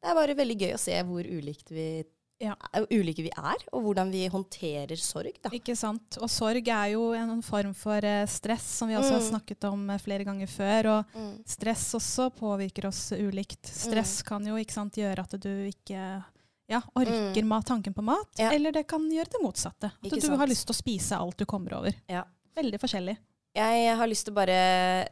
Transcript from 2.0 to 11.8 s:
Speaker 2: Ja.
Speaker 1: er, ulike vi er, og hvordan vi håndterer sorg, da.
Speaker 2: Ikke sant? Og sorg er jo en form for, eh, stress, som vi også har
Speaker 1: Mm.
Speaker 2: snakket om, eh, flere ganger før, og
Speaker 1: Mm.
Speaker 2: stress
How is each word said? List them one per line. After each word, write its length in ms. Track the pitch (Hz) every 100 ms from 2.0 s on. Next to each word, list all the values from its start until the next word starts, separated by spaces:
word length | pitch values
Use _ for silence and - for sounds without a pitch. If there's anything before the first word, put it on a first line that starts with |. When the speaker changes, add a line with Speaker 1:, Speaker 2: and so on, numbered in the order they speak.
| 156 _ _ _
Speaker 2:
Ja. 140 | 214 202 -
Speaker 1:
er, 140 | 208 220
ulike 280 | 226 170 160
vi 80 | 160 -
er, 200 | 147 494 -
og 120 | 254
hvordan 260 | 214 190 190
vi 160 | 185 185
håndterer 720 | 190 190 - 165 147 143 165
sorg, 380 | - - - -
da. 60 | -
Speaker 2:
Ikke 240 | 240 - 233
sant? 400 | 214 220 - -
Og 80 | 226
sorg 400 | - 220 240 233
er 220 | 220 208
jo 180 | 220 233
en 260 | 226 226 233
form 280 | - 208 202
for, 220 | 190 214 208
eh, 220 | 208 208
stress, 380 | 208 - 214 226
som 240 | - - 226
vi 60 |
også 160 | 220 269
har 80 | 220
Speaker 1:
Mm. 80 | 220
Speaker 2:
snakket 340 | 220 - 202 202
om, 180 | 202 202
eh, 60 | 202
flere 260 | 208 196
ganger 220 | 202 196 196
før, 380 | - 196 220 220
og 160 | 214 214
Speaker 1:
Mm. 300 | 220 208 214
Speaker 2:
stress 480 | - - 220 226